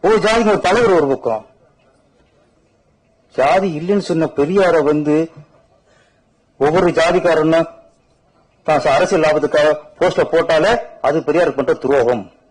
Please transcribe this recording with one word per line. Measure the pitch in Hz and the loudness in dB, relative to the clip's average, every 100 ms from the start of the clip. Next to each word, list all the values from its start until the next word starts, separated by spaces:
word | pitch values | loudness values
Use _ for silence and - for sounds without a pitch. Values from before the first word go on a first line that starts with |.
ஒரு | 175 220 | 2 2
ஜாதிக்கு | 190 226 214 202 | 2 0 0 0
ஒரு | 180 | 0
தலைவர் | 196 190 180 | 0 2 2
ஒரு | 139 | 2
பக்கம். | 135 127 110 - _ _ _ _ _ _ _ _ _ _ _ _ _ _ _ _ _ _ - | -2 -4 -6 -8 _ _ _ _ _ _ _ _ _ _ _ _ _ _ _ _ _ _ -2
ஜாதி | 135 180 196 151 | 0 2 0 -6
இல்லைன்னு | 175 202 185 | -2 -2 -2
சொன்ன | 165 160 - | -2 -2 -2
பெரியார | 143 196 185 165 | 0 2 2 2
வந்து | 143 151 147 151 165 - - _ _ _ _ _ _ _ _ _ _ _ | 2 0 0 -2 -2 -10 -20 _ _ _ _ _ _ _ _ _ _ _
ஒவ்வொரு | 139 165 180 | 0 2 0
ஜாதிக்காரனும் | 160 165 175 175 160 156 165 | 0 0 0 0 0 2 0
தான் | - - - _ _ _ _ _ _ _ - 151 | -2 -8 -20 _ _ _ _ _ _ _ -2 -2
ச-, | 156 135 | 2 0
அரசியல் | 175 190 | 0 0
லாபத்துக்காக | 156 151 143 151 151 147 - - | 0 0 0 0 0 0 -6 -2
போஸ்டர் | 180 180 151 | -2 0 -2
போட்டாலே | 165 165 160 180 233 - - | 0 0 0 2 -2 -4 -6
அது | 131 156 | -2 -2
பெரியாருக்கு | 151 156 170 135 | -2 0 0 -2
பண்ற | 127 | -2
துரோகம். | - 127 139 120 120 95 _ _ | -2 0 0 2 -2 -4 _ _